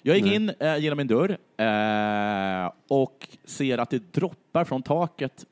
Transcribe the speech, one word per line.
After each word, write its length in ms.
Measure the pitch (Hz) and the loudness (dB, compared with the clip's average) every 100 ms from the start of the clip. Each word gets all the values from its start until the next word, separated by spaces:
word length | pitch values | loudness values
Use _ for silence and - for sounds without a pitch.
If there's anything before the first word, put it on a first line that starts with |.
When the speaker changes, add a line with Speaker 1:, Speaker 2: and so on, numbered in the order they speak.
Speaker 1:
Jag 140 | 127 190 | 2 2
gick 100 | 202 | 4
Speaker 2:
Nej. 100 | 208 | 2
Speaker 1:
in, 160 | 214 - | 0 -2
eh, 180 | 156 151 | -2 0
genom 200 | 151 147 | -2 -2
min 100 | 135 | 2
dörr, 300 | 113 190 190 _ - | 2 2 -2 _ -2
eh, 1120 | 110 107 107 107 107 104 104 98 95 92 90 - - | 0 2 0 0 0 0 0 -2 -2 -2 -4 -8 -2
och 400 | 139 131 - - - - | 0 0 -4 -20 -20 -14
ser 320 | - 139 120 | -4 -2 0
att 120 | 120 | -2
det 240 | 131 104 | -4 -2
droppar 500 | - 175 - _ 165 | -2 -2 -6 _ -2
från 200 | 170 131 | 0 -4
taket 640 | - 156 170 - 131 - - | -2 0 0 -4 -10 -10 -20